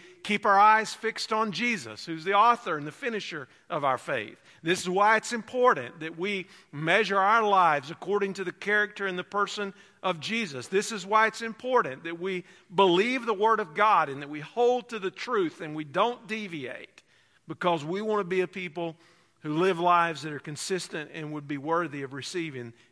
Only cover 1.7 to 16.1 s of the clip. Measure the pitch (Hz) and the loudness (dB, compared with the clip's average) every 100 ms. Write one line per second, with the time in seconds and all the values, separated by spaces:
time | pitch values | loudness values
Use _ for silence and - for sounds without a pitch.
1.7 | 214 117 107 - 160 160 202 226 233 202 | -4 -6 -12 -10 -8 0 4 6 4 0
2.7 | 156 147 - 262 214 - 160 131 _ - | -4 -6 -8 -6 -6 -8 -10 -14 _ -8
3.7 | 160 143 127 - 131 104 - _ _ 160 | -2 0 0 -2 -6 -6 -12 _ _ -2
4.7 | 180 180 185 208 220 - 233 - 254 247 | -2 0 2 4 4 2 -8 -6 2 4
5.7 | 175 123 170 160 170 190 196 175 - _ | 4 -2 -10 -12 -6 -4 -4 -6 -16 _
6.7 | 143 160 190 196 196 196 226 214 190 175 | -4 2 2 4 2 4 4 4 4 4
7.7 | 147 135 165 - 202 196 190 180 - 196 | 4 -2 -10 -2 -2 -2 -4 -8 -8 0
8.7 | 208 208 208 196 180 180 202 196 - 202 | 0 0 -4 -6 -6 -4 -2 -2 -2 -8
9.7 | - - _ 185 170 139 226 202 135 120 | -10 -20 _ -4 -4 -4 -4 -4 -6 -2
10.7 | 190 208 220 185 214 220 - 226 - 254 | -2 0 -6 2 4 4 0 -10 -8 0
11.7 | 247 165 135 165 170 185 185 - - _ | 2 2 -4 -10 -6 -4 -6 -8 -18 _
12.7 | 175 196 175 233 254 233 190 220 220 185 | 4 6 6 4 0 -2 2 4 4 0
13.7 | 151 214 190 151 139 143 151 151 - 240 | 2 4 4 2 -2 -10 -12 -8 0 2
14.7 | 247 - 220 185 - - 233 165 - 160 | 2 -2 -8 -8 -8 -2 0 0 -2 -10
15.7 | 156 151 170 226 | -10 -4 0 0